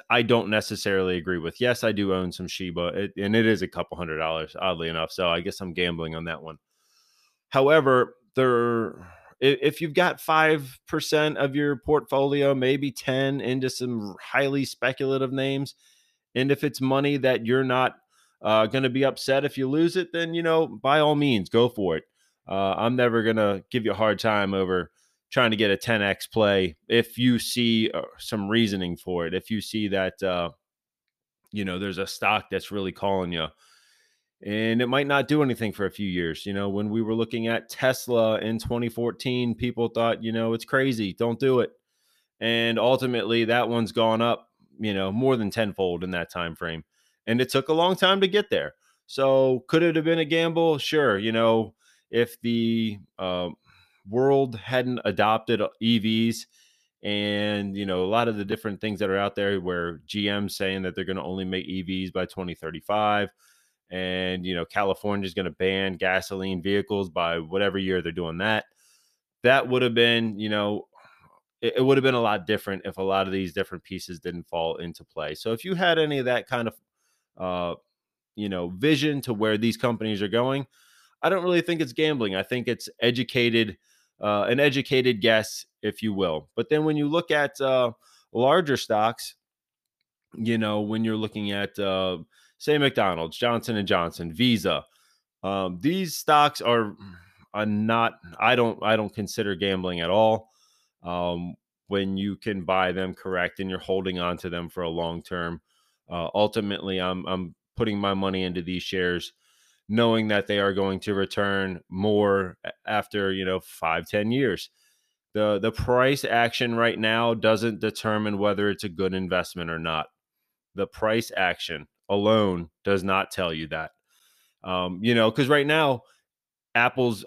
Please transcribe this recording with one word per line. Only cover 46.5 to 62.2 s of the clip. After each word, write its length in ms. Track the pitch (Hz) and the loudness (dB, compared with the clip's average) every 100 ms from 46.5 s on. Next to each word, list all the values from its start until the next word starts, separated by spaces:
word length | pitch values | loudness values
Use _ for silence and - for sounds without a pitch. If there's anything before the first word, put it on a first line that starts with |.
| 80 | -6
frame. 300 | 85 82 - _ _ _ - | -8 -8 -12 _ _ _ -2
And 140 | 117 | 0
it 80 | 127 | 2
took 180 | 135 131 | 0 0
a 60 | |
long 220 | 160 175 185 | 2 2 4
time 260 | 185 196 | 2 4
to 60 | 190 | 2
get 240 | 202 208 | 2 0
there. 240 | 92 73 - _ _ - | -2 -2 -10 _ _ -10
So 580 | - 135 135 131 127 - | 0 4 4 4 2 2
could 160 | 160 | 2
it 120 | 170 160 | 4 2
have 100 | 156 | 2
been 140 | 165 | 0
a 60 | 151 | 2
gamble? 520 | 165 170 165 165 147 | 0 0 2 2 2
Sure. 400 | - 156 135 98 | 0 2 2 2
You 140 | 110 | 0
know, 420 | 113 113 113 110 - _ _ _ | 2 4 4 0 -8 _ _ _
if 280 | 117 117 - | 0 0 -2
the, 580 | 117 117 113 113 113 101 87 - | -2 0 0 0 -2 -6 -14 -8
uh, 320 | 92 90 87 - _ _ _ _ 98 | -4 -2 -4 -8 _ _ _ _ -4
world 480 | 117 135 139 135 113 | 2 4 4 2 -4
hadn't 420 | 117 127 127 123 | -4 -2 -2 -2
adopted 560 | 107 95 104 110 - 110 104 - | -2 2 2 2 2 0 0 -2
E 180 | 113 117 | 2 2
Vs 480 | 107 110 113 117 - _ _ _ _ _ | 2 2 0 -2 -8 _ _ _ _ _
and, 760 | 104 104 104 104 104 104 101 98 | -6 -2 -2 -2 0 -2 -4 -4
you 120 | 98 | -2
know, 160 | 92 | -2
a 20 | 92 | 0
lot 220 | 113 117 | 2 0
of 100 | 104 | -2
the 80 | 98 | -4
different 340 | 110 110 95 | -6 -6 -6
things 200 | 110 95 | -6 -2
that 100 | 98 | 0
are 80 | 98 | 0
out 160 | 101 | 0
there 260 | - 101 98 | 0 0 0
where 400 | 90 90 85 82 - | -2 -4 -4 -8 -8
G 240 | 104 101 | -4 -2
M's 260 | 101 101 - | -2 -4 -4
saying 280 | 98 95 | -4 -2
that 100 | 92 | -4
they're 120 | 95 95 | -6 -6
gonna 200 | 95 78 | -6 -6
only 180 | 95 | -6
make 220 | 92 92 - | -4 -6 -6
E 160 | 95 | -8
Vs 300 | 90 95 92 | -6 -6 -4
by 160 | 92 | -4